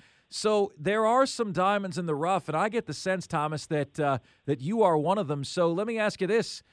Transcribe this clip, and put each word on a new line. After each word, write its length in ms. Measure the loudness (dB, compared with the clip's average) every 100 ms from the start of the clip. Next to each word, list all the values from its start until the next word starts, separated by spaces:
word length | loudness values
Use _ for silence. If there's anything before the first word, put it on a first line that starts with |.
| _ _ _
So 460 | -4 0 2 0 -2
there 280 | -2 2 4
are 200 | 4 4
some 280 | 0 -4
diamonds 440 | 0 2 2 -2 -4
in 100 | -2
the 80 | -2
rough, 340 | 0 0 0
and 80 | -2
I 100 | 0
get 200 | -2 -6
the 60 |
sense, 320 | -6 -4 -4 -2
Thomas, 400 | -2 -2 -4 -4
that, 300 | -2 -2 -2
uh, 200 | 0 0 _ _ -4
that 140 | -4
you 240 | -2 2
are 140 | 4 4
one 200 | 2 0
of 120 | 0
them. 160 | -4 -4
So 260 | 0 0
let 160 | 0 -2
me 100 | -2
ask 220 | -2 -2
you 80 | 0
this. 340 | 0 -2 -8 -18